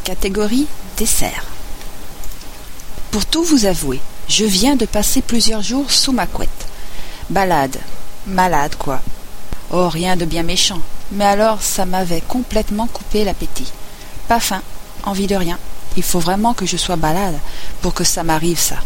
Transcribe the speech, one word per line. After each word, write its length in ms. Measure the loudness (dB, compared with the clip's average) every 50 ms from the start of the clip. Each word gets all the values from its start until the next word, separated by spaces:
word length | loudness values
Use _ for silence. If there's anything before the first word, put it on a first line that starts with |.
| -4
catégorie 640 | -2 -2 0 0 0 0 0 0 2 2 2 2 0 -2 -4 -6 -8 -2
dessert. 480 | -2 2 2 4 2 2 0 0 -4 -4 -4 -4 -4 -4 -6 -6 -6 -8 -8 -8 -6 -8 -8 -6 -2 -2 -2 -2 -2 -8 -10 -12 -12 -10 -10 -10 -8 -6 -6 -4 -4 -2 -2
Pour 140 | -2 -2 -2
tout 180 | 0 0 -2 2
vous 220 | 2 2 4 4
avouer, 340 | 2 2 0 0 -2 0 0 0 0 0 -2 -2
je 160 | 0 0 2 2
viens 320 | 2 2 4 4 4 4
de 100 | 2 0
passer 360 | 0 0 0 2 2 2 2
plusieurs 400 | 2 2 2 4 4 4 4 4
jours 300 | 0 0 0 -2 0 0
sous 200 | 0 0 2 2
ma 140 | 0 0 0
couette. 420 | -2 0 2 2 2 2 2 -4 -6 -4 -4 -4 -2 0 0 -2 -2 -4 -8 -8 -2
Balade. 480 | 0 0 2 2 2 2 2 0 -2 -4 -2 0 0 2 2 0 -2 -2 -4
Malade, 500 | -2 0 2 2 4 4 2 2 0 -2
quoi. 240 | -2 -2 0 2 2 2 2 0 -2 -2 -8 -4 -4 -2 -2 -2 -4 -4 -2
Oh, 160 | 0 0 2
rien 280 | 2 0 -2 0 2 2
de 100 | 2 2
bien 180 | 0 -2 0 2
méchant. 380 | 2 0 0 -2 -2 2 2 2 2 2 0 -2 -2
Mais 140 | -2 2 2
alors, 360 | 2 4 4 2 2 2 0
ça 240 | -2 -4 -2 -2 0
m'avait 360 | 0 0 0 0 0 0 0
complètement 680 | 2 0 0 0 0 0 -2 -2 0 0 -2 -2 -2
coupé 360 | -2 -2 -4 -2 0 0 2 2
l'appétit. 480 | 2 0 0 0 0 2 2 0 -2 -2 -4 -8 -10 -10 -12 -12 -10 -8 -4 0
Pas 120 | 0 0 2
faim, 220 | 0 -2 -4 -6 -6 -6 -8 -8 -8 -8 -10 -8 -6
envie 240 | -4 -2 -2 -2
de 80 | 0 0
rien. 220 | 0 0 0 -2 -2 -2 -4 -4 -2 0 2 4
Il 80 | 4 4
faut 160 | 4 4 2
vraiment 340 | 2 2 2 2 2 2 0
que 120 | 0 -2
je 120 | -2 -2
sois 180 | -2 -2 -2 0
balade 440 | 0 2 2 2 2 0 0 0 0 0 0 0 2 2 2 0 0
pour 120 | 0 0 0
que 100 | 2 0
ça 200 | 0 0 0 0
m'arrive, 360 | 0 0 2 2 0 0 0
ça. 180 | 0 0 2 0 0